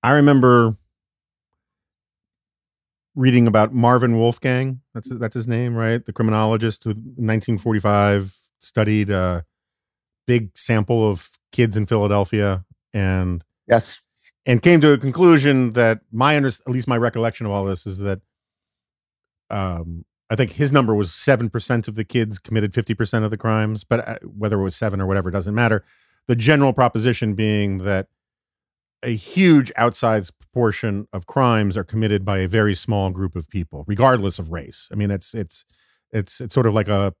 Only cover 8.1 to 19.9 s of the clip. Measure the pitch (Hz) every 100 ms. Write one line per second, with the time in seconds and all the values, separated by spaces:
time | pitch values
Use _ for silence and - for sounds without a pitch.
8.1 | 101 95 - _ _ - - 107 107 101
9.1 | 98 92 87 82 _ _ _ _ _ _
10.1 | _ - 120 104 - - 113 101 120 110
11.1 | 92 - _ _ - 117 104 104 110 101
12.1 | 101 95 107 101 95 - _ _ 107 95
13.1 | 95 92 87 - _ - 117 - - _
14.1 | _ - _ - 120 175 170 147 139 135
15.1 | 131 180 160 143 135 123 113 117 110 _
16.1 | 113 135 151 135 - - 127 117 120 117
17.1 | 117 113 - 110 101 98 92 - 95 101
18.1 | 95 _ _ _ _ _ _ _ _ _
19.1 | _ _ _ _ 104 95 85 82